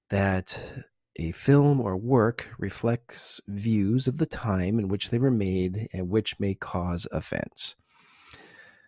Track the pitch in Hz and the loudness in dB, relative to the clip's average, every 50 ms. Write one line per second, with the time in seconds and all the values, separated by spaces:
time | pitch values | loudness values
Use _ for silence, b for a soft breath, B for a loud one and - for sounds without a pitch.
0 | B - - 98 98 98 95 92 92 - - - - - - - - _ _ _ | B -2 0 2 2 2 2 0 0 -2 -4 -4 -6 -10 -12 -14 -14 _ _ _
1 | _ _ - - 80 82 85 - - - 139 143 143 143 143 135 120 101 95 95 | _ _ -10 -6 -6 -6 -6 -2 2 4 6 6 6 6 4 4 2 0 -2 -2
2 | 104 120 135 123 107 113 123 - - - - - - 98 - - - 117 117 120 | 0 2 4 4 6 4 2 -2 -6 -14 -12 -8 -8 -8 -6 -2 -2 0 -2 -2
3 | - - - - - - - - - - 101 101 101 117 113 104 98 98 113 131 | -4 -8 -10 -8 -6 -6 -8 -8 -8 -8 -8 -4 0 0 2 2 2 2 2 2
4 | 127 131 127 143 160 - - - - 117 98 95 90 92 107 117 104 95 98 101 | 2 0 0 -2 -2 -4 -4 -4 -2 0 0 2 2 2 2 0 0 0 -2 -4
5 | - - - 120 127 139 127 110 101 95 92 95 92 92 92 107 107 - - 90 | -2 -2 0 2 2 2 2 2 2 0 2 2 0 0 -2 -4 -6 -6 -6 -6
6 | 92 87 95 110 104 - - - 104 98 95 - - - - 90 87 90 87 85 | -4 0 0 0 0 0 -2 -2 -2 -2 -2 -2 -6 -6 -4 -2 -2 -2 -2 -2
7 | 87 - - - 85 - - - - - - - - - - _ _ B B B | -4 -4 -6 -6 -6 -4 -6 -6 -6 -6 -6 -6 -6 -6 -6 _ _ B B B
8 | B B B B B B B B B B B B B B B B B | B B B B B B B B B B B B B B B B B